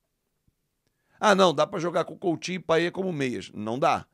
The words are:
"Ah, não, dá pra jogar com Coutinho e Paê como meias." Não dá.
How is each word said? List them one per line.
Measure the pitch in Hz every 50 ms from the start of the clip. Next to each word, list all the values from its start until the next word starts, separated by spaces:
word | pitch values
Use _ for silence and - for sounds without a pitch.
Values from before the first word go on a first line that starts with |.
| _ _ _ _ _ _ _ _ _ _ _ _ _ _ _ _ _ _ _ _ _ _ _ _
"Ah, | - 214 202
não, | 190 196 180 160
dá | 139 151
pra | 147 - 180
jogar | 156 175 165 180 160
com | - 165 -
Coutinho | - 190 160 156 - - 180
e | 185 -
Paê | - 165 160 170 175
como | 170 175 190 185 175
meias." | 147 139 127 117 101 90 - -
Não | 95 104 110 113 131
dá. | 156 - 131 95 - -